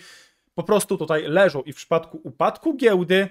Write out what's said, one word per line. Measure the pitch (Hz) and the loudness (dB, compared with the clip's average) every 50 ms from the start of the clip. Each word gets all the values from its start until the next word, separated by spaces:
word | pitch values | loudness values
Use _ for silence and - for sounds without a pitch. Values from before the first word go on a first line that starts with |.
| - - - - - _ _ _ _ _ - | -14 -20 -20 -20 -20 _ _ _ _ _ -12
po | - 170 | -10 -2
prostu | - 214 196 - - 196 175 | 0 0 0 2 0 -4 -6
tutaj | 160 - 160 151 - 143 | -2 -2 -2 -2 -2 0
leżą | 151 185 196 180 147 139 | 2 4 4 2 2 -2
i | - 151 131 | -8 -10 -12
w | |
przypadku | - - - 170 165 160 - - - - | -14 -4 -2 -2 -2 -2 -4 -18 -18 -16
upadku | 143 - - 165 208 214 - - 330 285 | -14 -4 -2 -2 -2 -2 -2 -4 -4 -4
giełdy, | 254 254 226 202 180 170 156 185 190 196 190 | 2 2 2 2 2 0 2 2 2 2 0